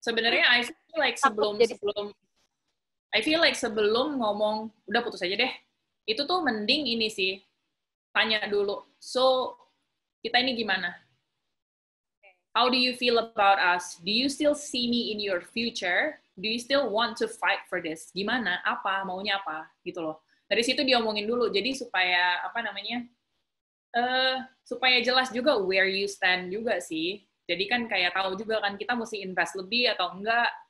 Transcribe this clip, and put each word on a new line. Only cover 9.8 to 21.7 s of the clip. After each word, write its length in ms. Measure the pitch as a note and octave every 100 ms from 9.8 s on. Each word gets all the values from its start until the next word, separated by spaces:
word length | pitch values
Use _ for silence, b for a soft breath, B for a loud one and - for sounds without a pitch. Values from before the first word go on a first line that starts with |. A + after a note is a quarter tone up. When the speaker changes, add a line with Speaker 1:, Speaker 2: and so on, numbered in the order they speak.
| _ _ _ _
Speaker 1:
kita 240 | A3+ A#3
ini 120 | B3+ A#3+
gimana? 400 | G#3+ F#3 F3 F3 _ _ _ _ _ _ _ _ _ _ _ _ G3 _ _
How 160 | A3 B3
do 80 | B3+
you 160 | B3+ B3
feel 160 | B3 A#3
about 480 | A3+ - G3 G3
us? 320 | F3 F3+ - -
Do 80 | E3+
you 160 | A3 C4+
still 240 | C#4 D4
see 400 | D4 - B3+ A#3+
me 240 | A#3+ G#3+ G#3+
in 80 |
your 160 | G3+ F3+
future? 800 | - - A#3 A#3 F#3+ F3+ D4 D4 _ -
Do 160 | G3+
you 80 | A#3
still 320 | A#3 C#4 C4
want 240 | G3+ A#3 A3
to 80 | A3+
fight 320 | - F3+ G3 -
for 80 | F3+
this? 320 | E3+ D#3+ -
Gimana? 480 | F3+ G3+ B3 G3+ F3+ -
Apa? 400 | A#3 G3+ F#3+ F#3+
Maunya 320 | F#3 G#3 G3
apa?" 320 | F3+ D#3 D#3+ _ F3
Gitu 160 | F3
loh. 160 | D#3+ D#3 _ _ _
Dari 80 | A3
situ 240 | A#3 B3+
diomongin 400 | C4+ B3 A3 G#3
dulu. 240 | G#3 B3 A3+
Jadi 240 | G3 G#3+